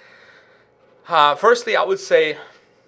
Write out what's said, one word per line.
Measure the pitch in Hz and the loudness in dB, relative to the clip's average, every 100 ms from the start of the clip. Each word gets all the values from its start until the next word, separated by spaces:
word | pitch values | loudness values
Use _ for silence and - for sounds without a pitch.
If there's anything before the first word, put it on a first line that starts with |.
| - - - - _ _ _ _ _ _ - | -20 -20 -20 -20 _ _ _ _ _ _ -4
uh, | 165 147 143 | 2 2 2
firstly, | 220 240 226 175 | 2 0 0 -2
I | |
would | 170 196 | -2 -4
say, | - 170 156 147 - _ _ _ | 0 0 0 -4 -14 _ _ _